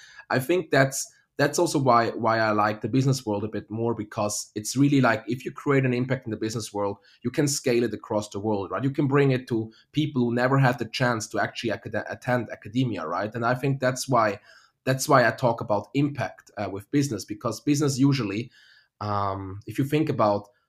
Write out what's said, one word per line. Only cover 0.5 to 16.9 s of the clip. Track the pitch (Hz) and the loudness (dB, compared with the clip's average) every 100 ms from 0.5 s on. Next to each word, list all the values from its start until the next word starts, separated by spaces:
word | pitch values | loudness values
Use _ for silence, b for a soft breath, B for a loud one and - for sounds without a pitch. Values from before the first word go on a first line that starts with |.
| 180 170 | 0 2
that's, | 139 135 - - b b - | 2 2 0 -10 b b -2
that's | 147 151 | 0 2
also | 170 160 | 0 2
why, | 127 117 110 | 4 4 4
why | - 113 113 | 0 0 2
I | 110 | 2
like | 104 104 107 | 2 2 0
the | 113 | -2
business | 131 135 135 | 0 2 0
world | - 104 | -2 -2
a | 107 | -4
bit | 104 - | -6 -8
more, | 110 117 | -4 -2
because | 110 104 - 104 - - | -4 -6 -4 -2 -4 -8
it's | - 107 127 | -8 -4 2
really | 143 139 | 4 6
like, | 123 110 - | 4 2 -2
if | 123 | -8
you | - | -8
create | - 147 139 131 | -6 0 2 2
an | |
impact | 123 131 127 113 | 0 0 -4 -4
in | |
the | 107 | -6
business | 110 113 107 | -4 -4 -6
world, | 101 101 101 b b | -4 -4 -4 b b
you | 120 | -6
can | - 147 | -2 0
scale | 143 131 120 | 0 0 2
it | 117 | 0
across | 107 - 107 - | -4 -4 -4 -4
the | 101 | -4
world, | 107 104 92 | -2 -2 -2
right? | 95 | -4
You | 135 | -2
can | 139 147 | 0 2
bring | 143 139 | 2 2
it | 127 - | 2 -2
to | 113 113 B B | -4 -4 B B
people | 147 151 127 | -4 -2 0
who | 117 | 0
never | 120 127 135 | 2 2 4
had | 131 123 | 4 2
the | |
chance | 110 - 123 113 - | -4 -2 0 0 -4
to | 104 | -4
actually | 110 - 113 | -4 -4 -4
acad-, | 98 110 104 - | -4 -6 -8 -8
attend | 104 - 123 110 | -8 -2 -2 -2
academia, | - 107 113 127 98 78 | -10 -6 -2 -2 -2 -4
right? | 87 107 | -4 -4
And | 113 117 | -4 -2
I | |
think | 131 143 135 | 0 -2 -2
that's | 127 131 - | -2 -2 0
why, | 120 110 101 b b b _ | 2 2 0 b b b _
that's | 131 135 156 | -2 -2 4
why | 139 113 | 6 6
I | |
talk | 117 123 117 | 4 0 0
about | 110 104 - | 0 -2 -2
impact, | 139 143 143 98 - - - | 0 0 0 -6 -8 -16 -8
uh, | 101 | -8
with | 98 - | -8 -2